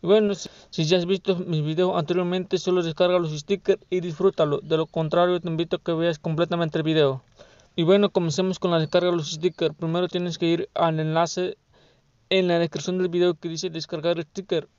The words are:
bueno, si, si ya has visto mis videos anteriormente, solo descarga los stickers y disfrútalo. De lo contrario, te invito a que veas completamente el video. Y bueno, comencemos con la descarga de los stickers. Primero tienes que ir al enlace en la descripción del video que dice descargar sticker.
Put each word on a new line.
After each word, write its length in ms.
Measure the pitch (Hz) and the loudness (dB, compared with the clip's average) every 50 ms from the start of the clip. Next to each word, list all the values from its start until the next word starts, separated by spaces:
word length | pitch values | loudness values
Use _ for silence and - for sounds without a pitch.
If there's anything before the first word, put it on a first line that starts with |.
| - | 4
bueno, 320 | 165 196 214 214 202 202 | 4 4 4 4 2 -2
si, 120 | - - - - - - _ | -4 -8 -16 -18 -20 -20 _
si 160 | - - 160 | -4 -2 0
ya 120 | 151 180 185 | 2 2 2
has 100 | 170 175 | 2 0
visto 280 | 196 185 - - 190 170 | -2 -2 0 -2 -2 -2
mis 260 | 180 180 170 156 147 | -2 -2 -2 -2 -2
videos 340 | 151 156 156 180 180 - 175 | -2 0 0 0 0 2 0
anteriormente, 640 | 165 147 180 180 180 175 180 185 185 185 - 180 | -2 0 0 -2 0 0 -2 -2 -4 -2 -4 -4
solo 240 | - - 180 180 170 | 0 0 0 0 0
descarga 340 | 165 160 - 185 180 180 180 | -2 0 2 2 2 4 2
los 140 | 175 160 | 0 0
stickers 520 | 151 151 147 - 196 190 _ - 196 196 _ _ | -4 -6 -4 -4 -4 -4 _ 0 0 0 _ _
y 100 | - 185 | -4 -4
disfrútalo. 600 | 170 180 160 - 185 196 185 - 165 151 147 - | -2 -4 -6 0 0 0 2 2 0 0 0 -4
De 180 | - 151 160 160 | -2 -2 0 0
lo 80 | 160 | 0
contrario, 560 | - - 165 160 156 151 175 175 180 180 175 | -2 -2 -4 -2 0 2 2 2 2 2 0
te 60 | 170 180 | -2 -4
invito 300 | 165 160 170 160 - 170 | -4 -4 -2 -2 -2 -4
a 20 | |
que 120 | _ - | _ -2
veas 280 | 170 160 165 170 165 151 | -2 0 0 0 -2 -2
completamente 580 | _ 165 160 151 170 170 180 170 170 160 156 175 | _ -4 0 0 0 0 0 -2 -2 -2 -2 -2
el 60 | 156 | -2
video. 400 | 156 160 156 151 139 135 131 _ _ _ _ - _ _ _ _ _ _ | 0 2 4 4 2 2 -2 _ _ _ _ -20 _ _ _ _ _ _
Y 60 | - | -2
bueno, 300 | 170 160 190 202 202 202 | 4 4 6 4 4 4
comencemos 480 | _ 190 175 165 147 185 185 185 185 - | _ 2 0 0 0 0 0 -2 -2 -2
con 100 | - 185 | -2 0
la 80 | 175 165 | 2 2
descarga 320 | 156 151 - 180 175 180 | 0 2 2 2 2 2
de 80 | 175 170 | 0 0
los 140 | 156 160 | -2 -4
stickers. 440 | 185 156 156 180 170 - 170 156 151 | -8 -2 -2 -4 -2 0 -4 -4 -2
Primero 320 | _ 160 165 165 175 180 175 | _ -6 -2 -2 0 -2 -2
tienes 300 | - 180 175 175 165 - | -2 -4 -4 -4 -4 -2
que 80 | 175 | 0
ir 240 | 165 165 165 - - _ | 0 0 0 -2 -4 _
al 240 | - 160 165 160 156 | 0 0 0 2 0
enlace 580 | 156 156 156 165 170 165 - - 180 185 - _ _ _ _ _ _ _ _ _ _ _ _ _ _ _ | -2 0 0 0 0 0 -2 -4 -4 -4 -6 _ _ _ _ _ _ _ _ _ _ _ _ _ _ _
en 180 | 190 190 185 180 | 2 2 4 4
la 120 | 175 170 | 2 2
descripción 400 | 170 165 - 160 - - 180 185 | 2 0 -2 -6 -6 -4 -2 -2
del 100 | 185 185 | -2 0
video 240 | 170 180 175 180 175 | 2 2 2 2 0
que 160 | 160 - 170 | -2 -6 -8
dice 220 | 165 160 165 185 | -8 -6 -8 -8
descargar 500 | 160 160 151 - - 165 147 170 170 165 | -8 -8 -10 -8 -10 -4 -2 -2 -2 -2
sticker. 480 | 165 _ _ - 185 _ 185 165 143 - _ | -4 _ _ -12 -6 _ -4 -4 -4 -6 _